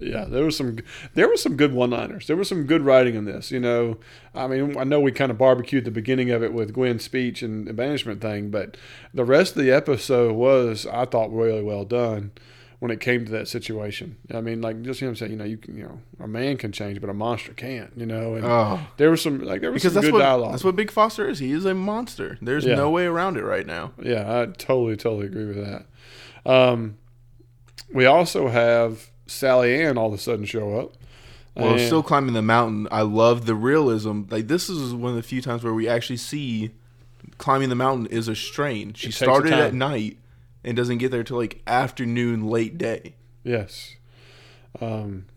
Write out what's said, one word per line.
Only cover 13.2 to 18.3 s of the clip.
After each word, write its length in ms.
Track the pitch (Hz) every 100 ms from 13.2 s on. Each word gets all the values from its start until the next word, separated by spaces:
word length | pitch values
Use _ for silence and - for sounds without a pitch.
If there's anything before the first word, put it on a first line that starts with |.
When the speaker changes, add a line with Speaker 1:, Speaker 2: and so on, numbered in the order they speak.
| 113
Speaker 1:
to 60 |
that 120 | 110 104
situation. 680 | 120 - 110 104 101 - 110 -
I 60 | 117
mean, 220 | 113 113
like, 200 | 113 110
just 180 | 120 123
him 120 | 131
saying, 200 | 110 110
you 40 | 110
know, 60 |
you 140 | 104 110
can, 180 | - -
you 80 |
know, 160 | - - - -
a 120 | 110
man 260 | 110 135 135
can 160 | 107
change, 300 | - 104 101
but 80 | 101
a 40 |
monster 380 | 101 113 113 -
can't, 400 | - 123 127 - 120
you 80 | 113
know. 300 | 113 113